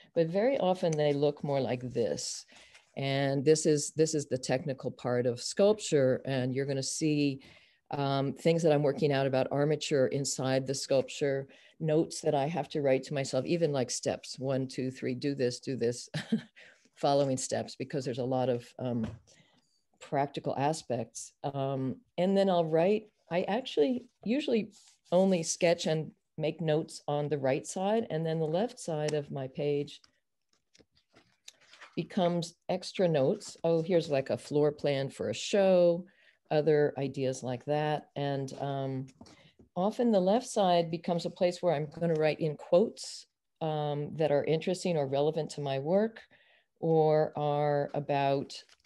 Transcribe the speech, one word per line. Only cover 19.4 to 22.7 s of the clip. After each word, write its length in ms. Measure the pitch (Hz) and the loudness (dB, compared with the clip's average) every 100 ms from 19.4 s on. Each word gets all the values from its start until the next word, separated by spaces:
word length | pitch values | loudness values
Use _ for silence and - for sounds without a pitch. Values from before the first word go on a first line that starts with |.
| _ _ _ _ _ _ | _ _ _ _ _ _
practical 540 | - 143 143 - 143 - | -6 -4 -2 -4 -6 -2
aspects. 720 | 143 160 - 120 113 - - _ | -2 -2 -4 -6 -6 -12 -16 _
Um, 520 | 147 139 135 135 131 - _ - | -8 -6 -4 -4 -4 -8 _ -2
and 180 | 180 196 | 2 4
then 140 | 190 | 4
I'll 140 | 175 | 2
write, 400 | 165 | 2